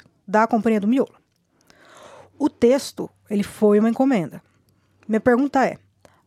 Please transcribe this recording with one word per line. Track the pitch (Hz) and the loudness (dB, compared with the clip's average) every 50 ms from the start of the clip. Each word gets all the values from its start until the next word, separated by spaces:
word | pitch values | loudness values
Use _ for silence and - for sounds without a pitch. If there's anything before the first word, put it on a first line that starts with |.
| _ _ _ _ _ | _ _ _ _ _
da | - 190 214 226 | -2 0 2 2
Companhia | 226 240 226 196 233 220 208 | 2 0 0 0 0 -2 0
do | 196 | 0
Miolo. | 208 247 277 - - _ _ _ _ _ _ _ _ _ _ _ _ - _ _ _ - - - - - - - _ _ _ | 0 0 0 -2 -4 _ _ _ _ _ _ _ _ _ _ _ _ -20 _ _ _ -20 -20 -20 -20 -20 -20 -20 _ _ _
O | 269 294 | -6 -6
texto, | - _ - 233 262 277 - - - - - - _ _ _ _ | -2 _ 2 2 2 2 -2 -8 -12 -12 -12 -12 _ _ _ _
ele | 214 202 196 | -4 -4 -4
foi | - - - 214 208 208 208 | -6 -4 0 2 2 4 4
uma | 214 226 | 2 0
encomenda. | 226 - 262 277 269 202 160 - - - _ _ _ _ _ _ _ _ _ _ _ _ _ | 0 0 0 0 0 -2 -2 -6 -10 -18 _ _ _ _ _ _ _ _ _ _ _ _ _
Minha | - 214 220 | -4 -4 0
pergunta | - 254 247 240 285 269 - 269 247 | 2 2 2 2 0 -2 0 0 0
é: | 180 - - _ _ _ _ _ - _ _ _ | 0 -4 -8 _ _ _ _ _ -20 _ _ _